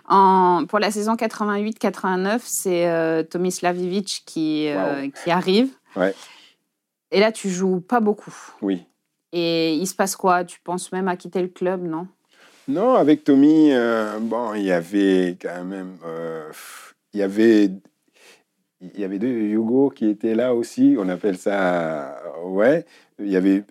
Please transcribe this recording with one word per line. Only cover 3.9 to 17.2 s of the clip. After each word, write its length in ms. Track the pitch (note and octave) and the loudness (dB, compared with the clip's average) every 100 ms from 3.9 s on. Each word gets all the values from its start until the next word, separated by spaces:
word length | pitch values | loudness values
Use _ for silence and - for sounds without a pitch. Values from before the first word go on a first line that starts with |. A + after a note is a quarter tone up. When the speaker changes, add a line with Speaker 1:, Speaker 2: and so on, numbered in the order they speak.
| G3 G3 - | -4 -6 -10
Speaker 1:
qui, 440 | - E3+ D#3 D3+ D3+ | -10 -6 -4 -2 -2
euh, 340 | C#3+ C#3+ C#3 | -2 -4 -4
Speaker 2:
Waouh. 80 | C#3 | -8
Speaker 1:
qui 200 | - - | -8 -2
arrive. 380 | F3 F3 G3 C4 - _ | -2 2 2 0 -4 _
Speaker 2:
Ouais. 200 | G2+ F#2 F#2+ - - - _ _ _ _ _ _ | -2 -2 -2 -12 -20 -20 _ _ _ _ _ _
Speaker 1:
Et 100 | F#3+ | 0
là, 120 | G#3+ | 2
tu 180 | A3 G3 | 0 -6
joues 300 | F3+ F#3+ F#3 | -2 -2 -2
pas 200 | E3+ B3 | -2 0
beaucoup. 340 | G#3+ G#3 - - - - | 0 -2 -6 -20 -20 -8
Speaker 2:
Oui. 220 | G2+ F#2 F2 _ _ _ _ | -4 -4 -8 _ _ _ _
Speaker 1:
Et 400 | F3 E3+ E3 E3 | -4 -2 0 0
il 120 | D#3 F#3+ | 0 -2
se 80 | |
passe 220 | - G3 - | -2 -4 -2
quoi ? 280 | F#3+ F3+ | 0 0
Tu 140 | F3 - | -2 -10
penses 320 | - F3+ - | -10 -8 -8
même 160 | F#3 F#3+ | -6 -4
à 80 | F3+ | -6
quitter 260 | F3+ F#3+ | -6 -6
le 60 | F3+ | -6
club, 340 | - F3+ F#3 | -4 -4 -4
non ? 240 | F3 D#3+ F#3 _ _ _ _ _ - | -6 -8 -10 _ _ _ _ _ -6
Speaker 2:
Non, 260 | D3 A#3 | 0 2
avec 300 | B3 D3 D3+ | 4 4 4
Tommy, 480 | - C#3 D3 D#3+ D3+ | 4 6 6 8 6
euh, 460 | B2+ A#2 A2+ G#2+ G#2+ | 4 2 0 -2 -4
bon, 340 | A2+ A2+ A#2+ | -4 -4 -4
il 80 | G#2+ | -4
y 100 | G2 | 0
avait 640 | F2 E2+ G2+ G2 F#2 F2+ F2+ | 0 0 2 4 4 2 -4
quand 240 | F2 F2 | -10 -10
même, 320 | F2+ G2 F#2 F2+ E2 | -10 -10 -12 -14 -12
euh, 440 | E2 E2+ D#2+ D#2 D2+ - - - _ _ | -10 -10 -10 -12 -18 -20 -20 -20 _ _
il 80 | G2+ | -4